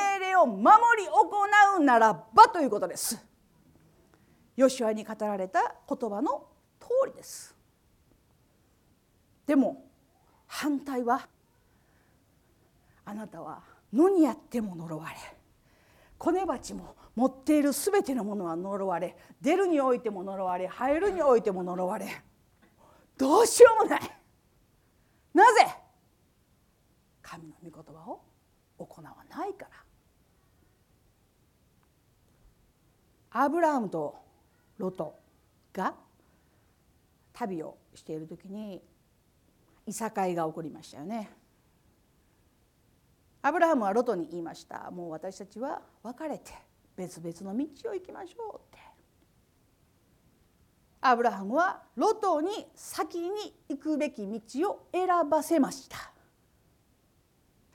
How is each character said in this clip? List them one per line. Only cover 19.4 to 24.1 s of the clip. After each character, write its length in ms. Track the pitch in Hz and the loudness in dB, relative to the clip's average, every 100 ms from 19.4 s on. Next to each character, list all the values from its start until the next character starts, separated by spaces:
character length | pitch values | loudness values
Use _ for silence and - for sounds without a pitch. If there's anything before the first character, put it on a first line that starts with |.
出 140 | 220 | 0
る 120 | 349 381 | 2 2
に 140 | 311 | 2
お 120 | 262 | 2
い 80 | 247 | 0
て 80 | 226 | -2
も 140 | 196 | -8
呪 200 | 190 190 | -8 -6
わ 120 | 190 180 | -4 -4
れ、 100 | 185 | -6
入 320 | - 254 302 | -4 -2 0
る 120 | 403 | 0
に 120 | 370 | 0
お 140 | 294 233 | 4 4
い 60 | |
て 100 | 214 | 2
も 100 | 185 | -4
呪 240 | 180 180 185 | -4 -4 -4
わ 120 | - | -6
れ、 100 | 202 - - _ _ _ _ _ _ _ _ - | -8 -12 -18 _ _ _ _ _ _ _ _ -2
ど 220 | 269 339 | 2 4
う 60 | 466 | 6
し 160 | - | 10
よ 140 | 480 453 | 10 10
う 40 | |
も 60 | 403 | 2
な 80 | 294 | -2
い。 20 | - | -6